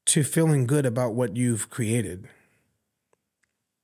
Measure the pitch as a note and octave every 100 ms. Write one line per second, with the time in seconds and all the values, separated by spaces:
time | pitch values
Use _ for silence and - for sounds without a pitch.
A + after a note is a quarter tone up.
0 | - D#3+ C3+ E3 D#3+ D3 A#2+ D3 C3 A#2+
1 | B2 A#2 A#2+ G#2+ B2 A2 - - G#2+ A#2+
2 | F#2+ F#2 A2 - _ _ _ _ _ _
3 | _ _ _ _ _ _ _ _